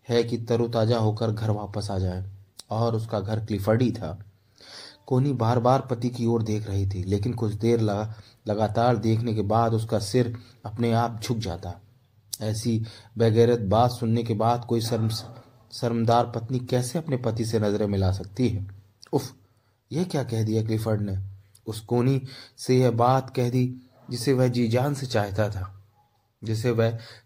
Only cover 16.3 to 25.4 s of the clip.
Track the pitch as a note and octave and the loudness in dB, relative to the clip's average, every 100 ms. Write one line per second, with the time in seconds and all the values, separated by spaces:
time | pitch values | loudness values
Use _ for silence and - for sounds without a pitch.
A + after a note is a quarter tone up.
16.3 | A#2 A2+ B2+ B2 B2 B2 E3+ D#3 B2+ A#2+ | -4 -4 -4 0 -2 0 -4 -4 -2 -2
17.3 | A2+ A2 A2 G#2 G#2 G#2 G2 F#2 F#2+ - | -2 0 0 0 0 0 2 2 0 -6
18.3 | - A#2+ F#2+ - - _ _ - D#3 - | -2 0 0 -8 -14 _ _ -4 -4 -4
19.3 | - _ _ _ _ - C3+ F3+ D3 A2+ | -14 _ _ _ _ -8 -4 -2 -2 -2
20.3 | A2+ A2 A2 A2+ A2 A2 G#2+ G2+ F#2+ G2 | -2 0 0 0 -2 0 -2 -2 -4 -6
21.3 | - _ _ - A2 - A#2+ B2+ C3+ C3 | -14 _ _ -12 -10 -2 0 2 0 -2
22.3 | - - - - B2+ B2+ A2+ A#2+ C3 C3 | -18 -20 -10 2 4 4 4 4 4 0
23.3 | - B2 B2+ B2 - _ _ - A#2+ B2+ | -2 0 2 0 -4 _ _ -12 -4 0
24.3 | B2+ B2+ A#2 A2+ A#2+ C#3+ C#3+ C3+ A2 G2+ | 4 4 2 2 2 0 -2 -2 -2 0
25.3 | G2 | -2